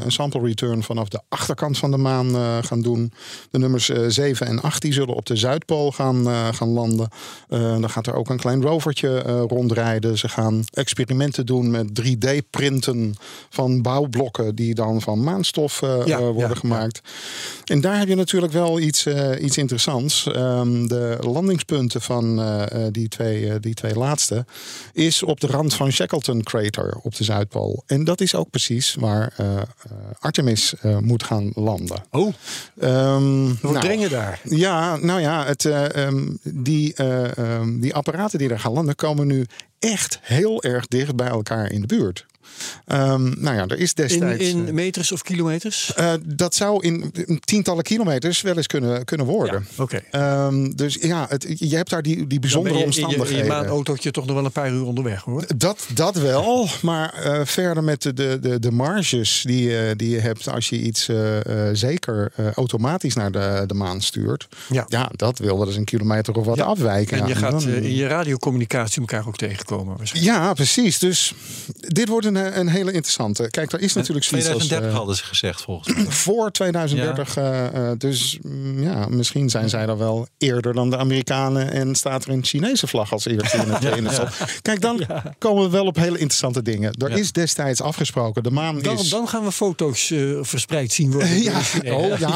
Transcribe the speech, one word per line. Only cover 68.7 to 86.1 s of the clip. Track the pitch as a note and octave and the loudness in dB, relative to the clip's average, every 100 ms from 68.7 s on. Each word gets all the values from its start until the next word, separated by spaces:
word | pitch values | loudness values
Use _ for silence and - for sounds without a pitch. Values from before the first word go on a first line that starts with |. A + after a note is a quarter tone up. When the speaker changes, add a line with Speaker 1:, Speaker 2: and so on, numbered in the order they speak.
| B2+ A2 - | 0 0 -2
Speaker 2:
elkaar | A#2 A2 A2 | -2 -4 -6
ook | G2+ | -4
tegenkomen | G#2 G2+ - G2+ F#2+ F#2+ | -4 -4 -6 -6 -4 -6
waarschijnlijk. | A2 E3 F3 A3 | -6 0 2 4
Speaker 1:
Ja, | F3 | 2
precies. | D3 C3+ - A3+ - | 2 2 4 4 4
Dus | F3+ E3+ - - - - - - | 2 2 0 -4 -12 -12 -12 -12
dit | - E3 A3+ | -2 0 2
wordt | A3+ G#3+ | 2 2
een, | F#3+ | 0
eh, | F#3+ F#3+ | 0 0
een | F3 | 2
hele | F3+ F#3 | 2 2
interessante. | F#3 - - A2 G#2 A#2 | 0 0 0 0 -2 -2
Kijk, | - D#3 | -2 -2
er | E3 | 0
is | G3 | 0
Speaker 3:
En | - | 0
Speaker 1:
natuurlijk | B2+ D3 - | 0 0 0
zoiets | C3+ D#3+ | 2 2
als, | A#2 | 0
Speaker 3:
tweeduizend | D3+ | 0
dertig | D#3+ A2 | 0 0
Speaker 1:
eh, | A2+ | 0
Speaker 3:
hadden | G2+ F#2+ | 0 -4
ze | |
gezegd, | - - G2 F2 | -2 -2 -2 -4
volgens | - F2 - - | -8 -6 -2 0
mij. | G3 C#3 | 0 0
Speaker 1:
<clears throat> | F3 | 2
voor | A#3 G#3+ | 2 0
tweeduizend | - F#3 E3+ D#3 C#3+ | 0 0 0 0 0
dertig, | D3+ C#3+ C#3 | 0 -2 -4
Speaker 3:
Ja. | - C3+ C3 B2 | -2 0 0 -2
Speaker 1:
eh, | C3 A#2+ | -2 -2
eh, | A#2 | 0
dus, | C3+ B2+ A#2 D#3 | -2 0 -2 -4
mm, | - C#3 C3+ C3+ | -8 -6 -4 -2
ja, | D3+ C#3+ G2+ | 0 0 0
misschien | B2 A#2+ C#3+ C3+ | 0 0 0 2
zijn | A2+ A2 | 2 0
zij | A2 A2 | 0 0
er | G#2+ | 0
wel | A2 A2+ A#2 - | 0 -2 -4 -2
eerder | C3+ B2 A#2+ | 0 2 2
dan | A#2+ B2 | 2 2
de | B2+ | 2
Amerikanen | C3 C3 B2+ C3+ C3+ C3+ C3+ | 2 2 0 0 2 0 0
en | C3+ C3 | 0 0
staat | C3 C#3 C3 | 0 0 -2
er | C3+ | -2
een | C3 | -2
Chinese | B2+ C#3+ G#3 C4+ C#3+ | 0 0 0 0 0
vlag | A#2+ G#2 | 0 0
als | G#2+ A#2 | -2 0
eerste | A2 G#2+ A#2 | 0 2 2
in | G#2+ | 2
het, | A2+ | 0
Speaker 3:
<laughs> | C3+ | 0
Ja. | |
Speaker 1:
in | B2 A2 | 0 0
het | C3+ | 0
Speaker 3:
Ja. | B2 | -2
Speaker 1:
zand. | - D3 - | -4 -8 -4
Kijk, | - G#3+ | -2 0
dan | A3+ A#3 C3 | 0 0 -2
Speaker 2:
Ja. | D#3+ - - | -6 -8 -2
Speaker 1:
komen | A3+ G3+ | 2 4
we | F#3+ | 4
wel | F#3+ F#3+ | 4 2
op | D#3+ | 2
hele | E3+ | 2